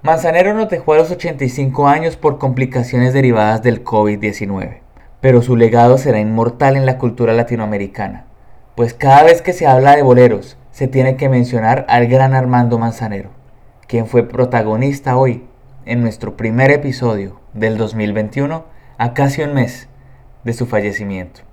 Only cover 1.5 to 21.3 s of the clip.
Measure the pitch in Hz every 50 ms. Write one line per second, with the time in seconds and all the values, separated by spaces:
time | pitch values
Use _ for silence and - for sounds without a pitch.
1.5 | - - 139 131 127 - 143 143 143 156 165 165 156 - - 151 139 139 147 135
2.5 | 123 123 131 127 - 131 120 - - 123 123 127 131 139 131 127 117 110 107 107
3.5 | 110 110 110 120 113 104 - - - 107 107 104 104 101 104 104 101 - 107 98
4.5 | 98 95 - - 117 - _ _ _ - - - - - - 131 123 120 120 127
5.5 | 127 113 117 113 113 117 120 120 131 131 135 143 113 107 107 107 110 113 113 120
6.5 | 120 - 143 139 135 135 135 131 127 131 - 120 107 - 120 117 113 117 117 -
7.5 | 123 113 107 107 107 101 101 98 - - 104 95 101 - - - - _ - -
8.5 | - - - _ _ - 120 117 - - - 135 135 143 156 165 170 170 - 190
9.5 | 180 - 170 151 131 131 131 143 143 147 143 127 123 123 127 120 110 98 - -
10.5 | - - - - - - 139 123 123 131 131 135 127 - 143 135 131 123 120 120
11.5 | - 117 110 113 123 - - - 123 120 120 120 123 131 131 135 135 131 127 127
12.5 | 123 123 123 117 120 117 113 117 110 - 117 107 101 98 98 98 - - _ -
13.5 | - _ _ - _ _ _ - - 117 110 - - 123 113 - - - 123 120
14.5 | - 120 110 107 110 110 131 139 139 139 - 131 123 127 135 131 120 123 - -
15.5 | - _ - - - - - - 120 123 120 113 107 - - 101 - - 113 110
16.5 | 110 123 131 139 143 143 139 139 127 - 127 120 110 101 98 95 95 - - -
17.5 | - 110 110 110 110 107 113 107 113 110 107 104 101 107 107 104 - 135 139 143
18.5 | - - - - - - - - - - 117 123 - - 139 139 139 - 151 143
19.5 | 143 135 123 - - - - - - - - - - - - - - _ - 117
20.5 | 117 - 123 120 - 104 101 104 98 - 101 101 98 92 90 87